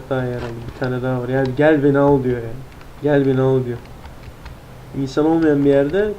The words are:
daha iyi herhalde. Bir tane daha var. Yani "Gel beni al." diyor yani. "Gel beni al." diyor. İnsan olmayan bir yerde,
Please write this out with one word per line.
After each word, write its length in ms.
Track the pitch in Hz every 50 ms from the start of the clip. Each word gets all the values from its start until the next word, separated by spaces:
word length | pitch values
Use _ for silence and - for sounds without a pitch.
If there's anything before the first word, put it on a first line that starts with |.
| - -
daha 140 | 135 131 127
iyi 100 | 123 123
herhalde. 260 | 120 120 117 117 117 117 120 -
Bir 60 | -
tane 220 | 135 127 127 123
daha 180 | 123 127 127 123
var. 80 | 120 123
Yani 200 | 131 135 135 127 123
"Gel 280 | 143 147 156 160 143 135
beni 140 | 143 139 139
al." 260 | 143 143 143 135 123
diyor 120 | 127 123
yani. 260 | 120 113 117 123 131 135 - - - - - - -
"Gel 240 | 139 147 147 143 135
beni 140 | 135 131 131
al." 240 | 131 131 131 131 123
diyor. 140 | 120 120 - - - - - - - - - - - - - - - - - - - - - - - - 139
İnsan 260 | 139 131 - 160 151
olmayan 380 | 160 165 165 160 151 147 143 139
bir 60 | 143
yerde, 400 | 139 139 139 143 165 196 214 214 202